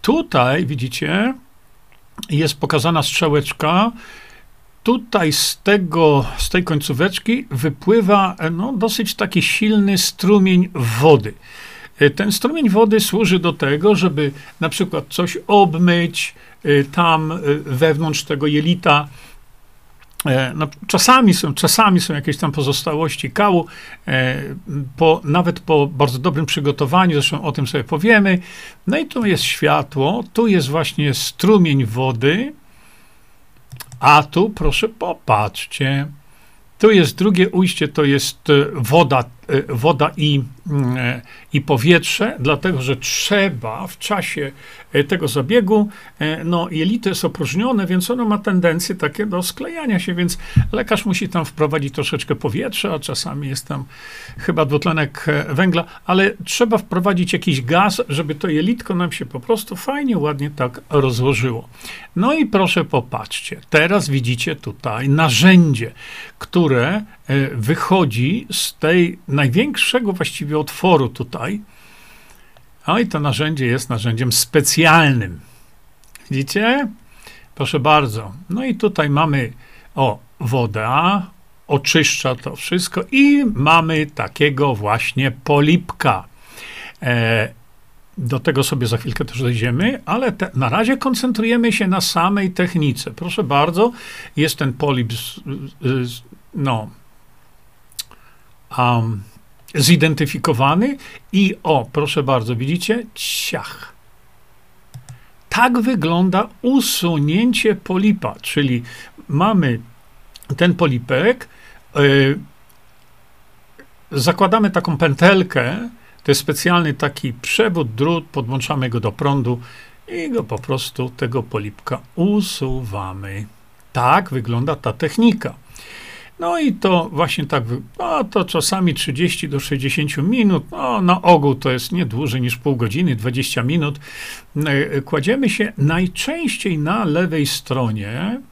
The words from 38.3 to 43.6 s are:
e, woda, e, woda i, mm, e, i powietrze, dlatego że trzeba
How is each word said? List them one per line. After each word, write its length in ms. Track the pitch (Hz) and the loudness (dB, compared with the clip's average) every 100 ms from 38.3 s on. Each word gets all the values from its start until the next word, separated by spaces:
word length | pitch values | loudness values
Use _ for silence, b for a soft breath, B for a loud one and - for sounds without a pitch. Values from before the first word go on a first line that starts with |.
| - - | -6 4
e, 160 | 143 - | 4 4
woda, 500 | 160 117 160 143 131 123 - - | -2 2 4 6 2 0 -12 -2
e, 260 | 135 - | -2 -2
woda 380 | 117 147 143 151 - | 0 2 2 0 0
i, 260 | 151 143 123 - 185 | 0 0 -2 -12 -6
mm, 280 | 143 127 127 | -2 -2 -2
e, 240 | 120 127 B B B | -2 -4 B B B
i 80 | 143 | -4
powietrze, 760 | - 135 139 170 - - 220 226 | 0 2 4 4 2 -2 -2 -2
dlatego 420 | 131 147 185 139 | -2 0 0 -2
że 140 | 127 123 | -2 -4
trzeba 920 | - - - 202 196 127 | -4 -6 0 0 0 -2